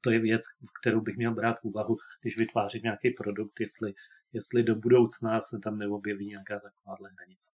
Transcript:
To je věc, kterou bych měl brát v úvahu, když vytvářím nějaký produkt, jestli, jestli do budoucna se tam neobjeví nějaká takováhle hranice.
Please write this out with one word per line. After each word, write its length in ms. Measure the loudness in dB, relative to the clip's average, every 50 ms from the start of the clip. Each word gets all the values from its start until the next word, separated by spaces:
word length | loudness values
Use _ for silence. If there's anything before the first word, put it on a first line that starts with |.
To 100 | 4 4
je 80 | 4 4
věc, 240 | 4 4 2 2 0 -4 -12 -16 -20 -20 _ -2
kterou 200 | 0 2 2 2
bych 160 | 0 -2 -4
měl 180 | -2 -2 -2 0
brát 220 | 0 0 0 0 0
v 40 | -6
úvahu, 320 | -6 -4 -4 0 0 0 -2 -2 -18 -20 _
když 180 | _ -8 0 0
vytvářím 440 | -2 0 2 0 0 0 -4 -4
nějaký 280 | -4 -4 -4 0 0 0
produkt, 500 | 0 0 -6 -6 -4 -4 -6 -8 _ -8
jestli, 340 | -6 -6 -4 -6 -6 -6 -6 -10 -20 -20 _ _ _ _
jestli 300 | -8 -6 -4 0 2 2
do 120 | 4 4 2
budoucna 680 | 2 6 6 8 8 8 6 2 -4 -2 0 0 0
se 180 | -2 -4 -8 -6
tam 200 | -6 -6 -6 -4
neobjeví 480 | -4 -4 -4 -4 -4 -4 -4 -4 -6
nějaká 340 | -10 -10 -14 -10 -8 -8 -8
takováhle 500 | -8 -14 _ _ _ -14 -14 -14 -14 -20
hranice. 400 | -20 -20 -20 _ -20 _ -20 -20